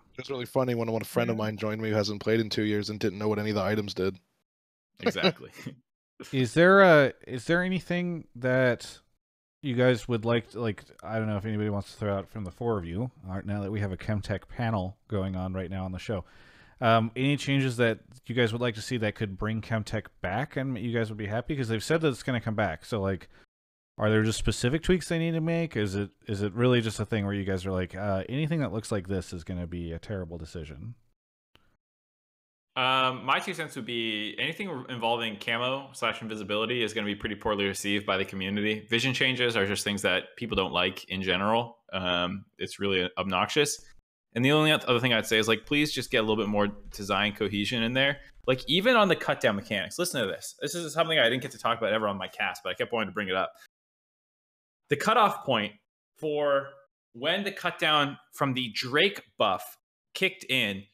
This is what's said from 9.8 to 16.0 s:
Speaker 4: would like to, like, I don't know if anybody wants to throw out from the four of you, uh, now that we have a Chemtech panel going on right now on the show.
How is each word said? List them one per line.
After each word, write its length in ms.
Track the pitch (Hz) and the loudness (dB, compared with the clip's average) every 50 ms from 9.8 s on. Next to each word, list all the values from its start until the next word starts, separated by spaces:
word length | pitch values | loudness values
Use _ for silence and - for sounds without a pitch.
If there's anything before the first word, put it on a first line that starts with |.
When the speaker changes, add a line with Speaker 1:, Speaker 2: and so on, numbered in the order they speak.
| 123 127 123 110 - | 6 4 4 2 0
Speaker 4:
would 180 | - 120 110 110 | -2 -4 -2 2
like 260 | 117 117 117 - - | 2 0 0 0 -4
to, 100 | - 110 | -8 -4
like, 240 | 120 110 98 - - - - - | -2 -2 -2 -4 -10 -20 -20 -16
I 160 | - 95 110 113 | -10 -4 -4 -2
don't 80 | 110 | -2
know 100 | 107 104 | 0 -2
if 100 | 98 104 | -2 -2
anybody 240 | 113 107 104 104 107 | -2 -2 -2 0 0
wants 200 | 101 101 - - | -2 -4 -6 -8
to 40 | - | -10
throw 200 | - 107 101 101 | -6 -2 -2 -2
out 120 | 98 92 - | -2 -4 -8
from 160 | - 110 98 | -10 -10 -10
the 60 | 90 | -10
four 280 | - - 120 117 110 98 | -8 -4 -2 0 0 0
of 60 | 85 | -2
you, 260 | 82 85 101 123 127 _ - - 90 | -4 -4 -4 -4 -6 _ -14 -10 -8
uh, 120 | 92 98 - | -8 -6 -4
now 180 | 101 101 104 | -4 -4 -4
that 100 | 98 95 | -4 -4
we 80 | 110 101 | -2 -2
have 120 | 104 95 | -2 -4
a 40 | 92 | -4
Chemtech 500 | - - - 107 98 - - 101 92 - - | -6 -4 -4 -4 -4 -2 -4 -6 -6 -6 -10
panel 480 | - - 120 113 113 98 90 95 - _ _ - | -8 -4 -2 -2 0 -2 -2 -4 -8 _ _ -4
going 260 | 110 98 95 95 95 | -2 -2 -2 -2 -2
on 180 | 92 92 92 | -4 -4 -4
right 180 | 92 95 92 85 | -4 -6 -6 -6
now 140 | 95 92 92 | -6 -6 -6
on 80 | 92 | -6
the 60 | 92 | -8
show. 260 | 90 | -8